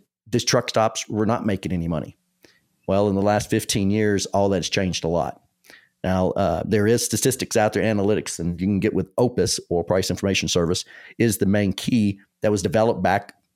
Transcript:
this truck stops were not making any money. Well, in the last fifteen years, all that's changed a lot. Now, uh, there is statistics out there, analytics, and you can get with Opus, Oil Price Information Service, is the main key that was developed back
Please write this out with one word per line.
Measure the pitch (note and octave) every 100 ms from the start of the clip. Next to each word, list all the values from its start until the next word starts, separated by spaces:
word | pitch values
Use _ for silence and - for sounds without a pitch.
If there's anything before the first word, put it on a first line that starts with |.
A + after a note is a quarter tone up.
| _ _ -
this | A#2+
truck | - B2 -
stops | A2+ A2 - -
were | G#2+ G#2+
not | A#2 G#2
making | F#2+ D#2+
any | F2 E2+
money. | D#2 - - _ _ _ _ _ _ -
Well, | G2 G#2
in |
the | G2
last | G#2 G#2 -
fifteen | A2 - A2 G2
years, | G#2+ G#2+ G2 -
all | G2 G2+
that's | F#2 -
changed | - F#2 -
a | E2
lot. | E2+ - - _ _ - - _ _
Now, | F#2 F#2 F#2
uh, | - F#2 E2
there | - G#2 G#2
is | A#2+
statistics | - G#2+ C3+ - G#2+ A2+
out | G#2+
there, | G#2
analytics, | G#2+ G#2 G2 F#2 - -
and | E2+ E2+
you | F#2+
can | G2
get | G#2+
with | F#2+ - -
Opus, | B2 - F2 - -
Oil | F2
Price | E2 F#2 -
Information | F2 G2 F#2 E2+
Service, | F2+ E2 F#2 - - - -
is | A#2 G2
the | G2
main | G#2 G2
key | - - A#2+ G#2 - _ _
that | G#2+
was | G#2
developed | F2+ A2 A2+ F#2
back | F2+ G2+ - - _